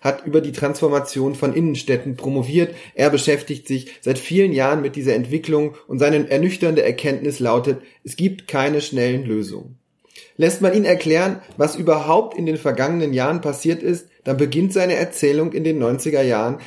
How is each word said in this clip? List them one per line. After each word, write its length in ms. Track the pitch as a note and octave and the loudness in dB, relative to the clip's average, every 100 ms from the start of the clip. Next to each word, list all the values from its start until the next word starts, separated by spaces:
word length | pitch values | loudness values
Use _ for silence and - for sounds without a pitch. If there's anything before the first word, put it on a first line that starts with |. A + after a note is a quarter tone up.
hat 240 | C#3 C#3 | -4 -4
über 160 | D3+ D#3 | 0 0
die 120 | D3 | 0
Transformation 840 | C3 C#3+ C3+ D#3 C#3+ C#3 C3+ C3+ | -4 -4 0 0 0 -2 -2 -2
von 180 | C3+ C#3 | 0 -2
Innenstädten 600 | D#3+ E3 C3 - B2 C#3+ | 0 0 -2 -2 -2 -2
promoviert. 640 | C3+ C3+ C3+ B2 E3 E3+ - - | -6 -4 -2 0 0 0 -4 -12
Er 160 | - C#3+ | 0 2
beschäftigt 560 | C#3+ D#3 C#3+ - - - | 2 2 0 -2 -10 -6
sich 300 | C3 B2+ - | -6 -6 -8
seit 200 | B2+ C3 | -4 -4
vielen 320 | - F#3 G3 | 0 2 4
Jahren 300 | C3+ C3+ D3+ | 4 2 0
mit 120 | C#3 | -2
dieser 220 | C#3+ C3 B2 | -2 0 0
Entwicklung 580 | A#2+ D#3 D#3+ D3+ D3+ - - | 0 -4 0 0 0 -6 -8
und 100 | C3 | 0
seine 320 | D3 D3+ D3 | 2 2 2
ernüchternde 540 | C#3 F3+ F#3 E3+ D#3 | 2 0 0 0 2
Erkenntnis 560 | - B2 D3 C#3 D3 C3+ | 0 0 -4 -2 -4 -2
lautet, 420 | A#2+ A#2+ C3+ B2+ - _ | 0 0 0 -4 -8 _
es 100 | B2+ | -14
gibt 320 | - F#3+ F#3+ - | -2 -2 -2 -6
keine 360 | C#3 C#3 D3 | -2 0 0
schnellen 440 | - C3 B2 B2+ B2 | -2 -2 0 -2 -2
Lösungen. 520 | G#2+ F#2+ - C3 - _ _ _ - - - | -4 -4 -10 -14 -20 _ _ _ -20 -20 0
Lässt 260 | E3 F#3 | 2 4
man 120 | F#3+ | 2
ihn 100 | G#3 | 4
erklären, 560 | F3+ F3+ D#3 D#3+ G3 F#3+ - - | 4 2 4 2 2 -4 -12 0
was 180 | D3+ | 0
überhaupt 640 | - E3 D3+ D3 F#3 A3+ - | 2 2 2 4 2 2 -4
in 80 | D#3+ | -2
den 100 | D#3 | -2
vergangenen 560 | C#3+ B2+ C#3 E3+ D3+ | -2 0 0 0 0
Jahren 280 | B2+ C3+ E3+ | 0 0 0
passiert 420 | D3+ C3+ D#3+ E3 | -4 -2 -2 0
ist, 240 | - E3+ - _ | -2 -4 -6 _
dann 140 | C3+ C3+ | -4 0
beginnt 360 | C#3 C#3+ F#3+ | 2 2 0
seine 220 | F#3+ F#3 | 2 2
Erzählung 580 | E3 F3 - C#3+ D3 D#3+ | 0 -2 0 2 2 0
in 120 | D#3 | -2
den 160 | D#3+ D#3 | -2 0
neunziger 420 | A#2 C3 D#3 C#3+ | 0 0 0 0
Jahren, 360 | C3 A2 A#2 C#3 | 2 2 0 -4